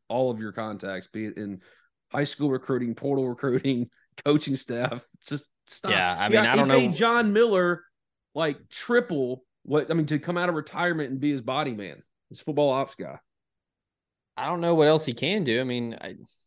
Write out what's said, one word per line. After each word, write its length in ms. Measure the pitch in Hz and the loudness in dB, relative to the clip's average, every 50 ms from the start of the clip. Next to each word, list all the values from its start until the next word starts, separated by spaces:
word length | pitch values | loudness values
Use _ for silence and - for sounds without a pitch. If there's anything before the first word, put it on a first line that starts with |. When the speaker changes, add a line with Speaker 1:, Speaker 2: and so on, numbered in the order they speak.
| _ - | _ -6
Speaker 1:
all 220 | 113 120 131 127 | -2 0 0 0
of 80 | 120 107 | -2 -4
your 140 | 110 107 95 | -6 -8 -8
contacts, 540 | - 113 107 107 98 - 98 95 92 92 | -6 -8 -6 -8 -8 -8 -8 -8 -8 -10
be 200 | - - 110 110 | -10 -10 -8 -8
it 100 | 107 - | -8 -8
in 240 | - 107 101 98 92 - _ _ _ _ _ _ _ _ _ | -8 -8 -10 -10 -12 -14 _ _ _ _ _ _ _ _ _
high 140 | - 139 147 | -4 -4 -4
school 260 | 143 - - 143 143 | -4 -4 -2 -2 0
recruiting, 440 | 131 127 - - 135 123 123 117 113 | 0 -2 -2 -2 -2 -2 -2 -4 -4
portal 320 | - - 143 139 135 131 | -4 -4 -2 0 0 0
recruiting, 600 | 127 120 - - 139 123 131 - 139 131 120 120 - _ _ _ | -2 -4 -4 -2 0 0 0 0 0 0 0 -2 -4 _ _ _
<laughs> 180 | _ _ - - | _ _ -4 2
coaching 320 | 143 147 151 - 143 135 | 4 4 4 2 0 -4
staff. 460 | 127 - - 123 117 123 123 117 123 - _ _ _ - | -4 -4 -6 -4 -2 -2 -2 -4 -6 -12 _ _ _ -12
Just 220 | - 147 143 - _ _ _ _ | -10 -8 -10 -10 _ _ _ _
stop. 260 | - - - - 190 - | -16 -14 -10 -4 -2 0
Speaker 2:
Yeah, 220 | - 90 90 90 85 | 2 2 2 0 0
I 100 | 95 214 | 0 2
Speaker 1:
He 60 | - | 4
Speaker 2:
mean, 100 | 214 214 | 4 4
Speaker 1:
got, 80 | - 123 | 4 4
Speaker 2:
I 40 | |
don't 120 | - - 135 | 4 4 6
Speaker 1:
he 80 | 135 | 6
paid 140 | 135 127 214 | 6 4 4
Speaker 2:
know. 60 | 175 | 2
Speaker 1:
John 360 | 147 220 233 233 240 233 214 202 | 0 2 2 2 2 2 2 4
Miller, 520 | 214 240 233 208 185 180 175 175 170 - _ _ _ _ _ _ _ _ _ - | 4 4 4 4 4 2 2 0 -2 -6 _ _ _ _ _ _ _ _ _ -6
like, 340 | 147 165 156 143 - - _ | -2 -2 -2 -2 -4 -8 _
triple 760 | - - - - 233 240 - - 180 143 131 123 127 127 _ _ _ _ _ | -16 -10 -2 2 2 2 2 2 0 -2 -2 -2 -4 -6 _ _ _ _ _
what, 280 | - 135 151 147 - | -2 0 0 0 2
I 40 | 160 | 0
mean, 120 | 165 156 | 0 0
to 120 | 147 151 143 | 0 0 -2
come 180 | - 170 175 | -2 -2 -4
out 140 | 175 175 175 | -2 -2 -2
of 40 | 170 | -2
retirement 560 | 156 147 - - 156 175 175 170 160 147 123 | -4 -6 -8 -6 -2 -2 -2 0 -2 -4 -4
and 100 | 135 131 | -4 -2
be 120 | 135 147 143 | -2 0 -2
his 80 | 135 110 | -2 -2
body 300 | 117 131 143 156 139 117 | -4 -2 -2 -2 -4 -4
man, 300 | 107 101 87 71 - - _ _ _ _ - | -8 -10 -12 -14 -16 -20 _ _ _ _ -20
his 120 | - - | -20 -14
football 300 | - - 151 143 147 139 | -10 -4 0 2 2 2
ops 240 | 127 131 135 - - | 2 2 -2 -4 -6
guy. 240 | - 92 69 69 - _ _ _ _ _ _ _ _ _ _ _ _ _ _ _ _ _ _ _ _ _ _ _ | -12 -12 -12 -12 -14 _ _ _ _ _ _ _ _ _ _ _ _ _ _ _ _ _ _ _ _ _ _ _
Speaker 2:
I 100 | - 127 | -8 -6
don't 140 | 143 175 175 | -4 -4 0
know 140 | 170 170 170 | 2 4 6
what 140 | 160 151 147 | 6 8 8
else 180 | 156 156 156 | 6 4 2
he 80 | - 117 | 0 -4
can 300 | - - 165 196 214 175 | -2 -2 0 0 0 0
do. 160 | 131 113 120 | 2 2 2
I 40 | 131 | 0
mean, 320 | 127 123 123 120 117 113 - | 0 -2 -4 -4 -6 -8 -10
I, 160 | - 95 - - - - - _ _ | -12 -12 -14 -14 -18 -20 -20 _ _